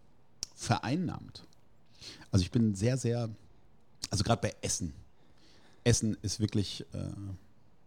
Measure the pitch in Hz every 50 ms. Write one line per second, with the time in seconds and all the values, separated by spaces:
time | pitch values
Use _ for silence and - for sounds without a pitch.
0 | - - - - - - - - - - - - - - 113 - - 113 135 175
1 | 180 117 - - - - - - - - - - - - - - - - - -
2 | - - - - - - - 95 90 - - 123 113 110 101 92 104 120 131 131
3 | - 117 117 120 117 110 113 - - - - - - - - - - - - -
4 | - - - 92 98 - 117 - - 104 - - - 101 - - 92 80 71 -
5 | - - - - - - - - - - - - - - - - - 120 113 -
6 | - 110 98 - - 98 - - 104 107 - 107 95 - - - - - - 92
7 | 95 92 92 98 101 98 95 92 - - - - - - - - -